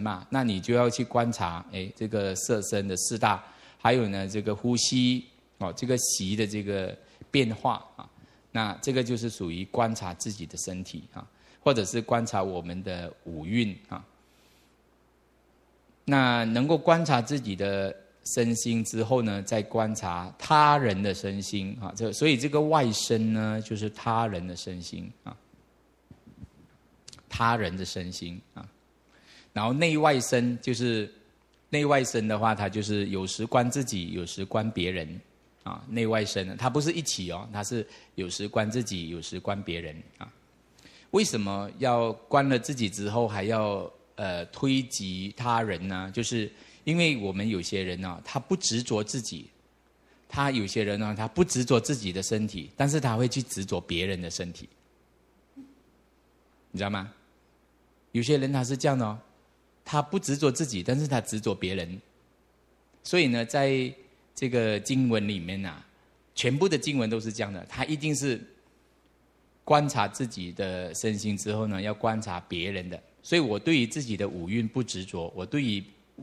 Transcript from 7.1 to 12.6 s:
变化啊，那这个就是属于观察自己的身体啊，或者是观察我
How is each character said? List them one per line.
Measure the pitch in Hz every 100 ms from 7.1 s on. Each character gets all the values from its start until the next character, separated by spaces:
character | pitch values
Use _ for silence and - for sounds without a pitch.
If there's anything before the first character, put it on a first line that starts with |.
| - -
变 | 139 117
化 | 107 131 110 - -
啊， | - _ - _ _
那 | 117 107 -
这 | -
个 | 131
就 | 120 117
是 | 117
属 | - 90
于 | 85 95
观 | 123 113
察 | 113 92 87
自 | 113
己 | 101 82
的 | 90
身 | - 92
体 | 92 80 -
啊， | - - _ - -
或 | 147
者 | 123 95
是 | 117
观 | 110 117 113
察 | 104
我 | 95 90